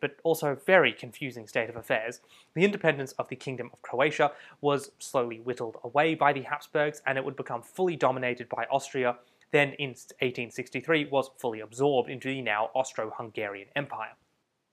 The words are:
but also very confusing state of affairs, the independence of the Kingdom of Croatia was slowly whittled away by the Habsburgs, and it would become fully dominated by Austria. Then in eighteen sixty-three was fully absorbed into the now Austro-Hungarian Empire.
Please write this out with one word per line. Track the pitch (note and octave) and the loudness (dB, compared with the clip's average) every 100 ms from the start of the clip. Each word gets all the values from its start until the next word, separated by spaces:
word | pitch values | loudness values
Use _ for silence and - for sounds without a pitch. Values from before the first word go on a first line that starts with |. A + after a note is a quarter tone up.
but | C#3+ - | -6 -2
also | E3 D#3 D3 C3+ - | 0 0 0 -2 6
very | F#3+ C3 | 6 6
confusing | - B2 - C#3 A#2 G#2+ | 2 -10 -10 -10 -10 -6
state | C3 A2+ | -2 -2
of | A#2 | -4
affairs, | - A#2+ A2+ A#2+ _ - _ D#3+ | -2 -2 -2 -8 _ -20 _ 2
the | G3+ | 2
independence | G3+ D#3+ C#3 C3 | 4 2 2 -2
of | - B2 | -6 -6
the | B2+ | -6
Kingdom | - B2 A#2+ | -8 -8 -8
of | - | -12
Croatia | - B2 D3 - D3 - - - | -6 2 2 4 2 0 -20 -4
was | C#3+ C#3 - - | 0 0 -2 -14
slowly | - C#3 A#2+ A2+ | -2 0 0 -4
whittled | A#2+ A#2+ A#2 - | -6 -6 -6 -8
away | A#2+ C#3+ E3 D#3 | -2 2 4 4
by | C#3+ | 4
the | C#3 | 2
Habsburgs, | B2 D3 - D#3 D3 D3+ C3 | -2 -8 -2 0 0 -2 -4
and | C3+ | -2
it | |
would | C#3 C3+ | -2 -6
become | C3 A#2+ | -6 -8
fully | - - F#3 D#3 | -8 -2 -2 2
dominated | C3+ C3 B2+ B2 A#2 | 2 2 -2 -4 -6
by | - A#2 | -6 0
Austria. | C3+ - C3+ B2 A#2+ _ _ _ | 0 0 0 0 0 _ _ _
Then | D3 C#3 | 4 4
in | C3+ C#3 A#2 - - | 0 -8 -8 -14 -4
eighteen | C3 B2 A#2 | -2 -2 -8
sixty-three | - B2 C3 C3+ D#3+ D3 | -8 -8 -6 0 0 2
was | C#3 B2+ - | -2 -2 -4
fully | B2+ A2 | -6 -6
absorbed | G#2+ A2+ C#3+ C3+ C#3 | -8 0 2 2 0
into | C3 C3 | -4 -6
the | C3+ | -4
now | A#2+ G#2 A2 | -2 0 0
Austro-Hungarian | C3 C3 - A2 - A#2 A2 G#2 G2+ G2 D3 | -2 -2 -4 -6 -6 -10 -6 -6 -8 -8 -6
Empire. | C#3+ - A2 A2+ _ _ _ _ _ | -6 -8 -10 -14 _ _ _ _ _